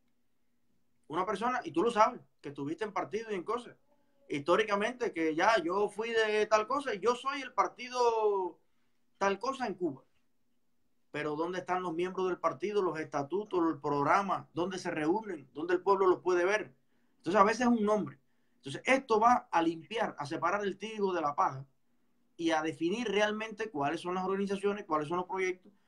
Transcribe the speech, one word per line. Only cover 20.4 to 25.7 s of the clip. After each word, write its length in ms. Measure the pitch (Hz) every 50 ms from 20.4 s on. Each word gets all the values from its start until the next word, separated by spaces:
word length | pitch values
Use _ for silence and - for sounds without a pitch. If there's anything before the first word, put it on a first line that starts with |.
| 151 170 190 208 208
el 120 | 196 170
trigo 360 | - 208 220 220 214 196 190
de 80 | 180 170
la 140 | 151 143 143
paja 300 | - 190 165 139 131 135 _ _ _ _ _ _ _ _ _ _ _ _ _ _
y 140 | - 170 165
a 120 | 160 156
definir 460 | 156 160 143 - 160 175 202 233 247 214
realmente 580 | 196 202 214 208 214 214 220 220 214 202 220 -
cuáles 300 | - 143 139 143 160 165
son 160 | 170 175 180
las 80 | 185 185
organizaciones, 640 | 190 196 196 202 196 202 190 196 202 202 208 196
cuáles 200 | - 156 151 151
son 120 | 147 175 180
los 80 | 180
proyectos, 440 | - 185 190 190 185 180 - _ -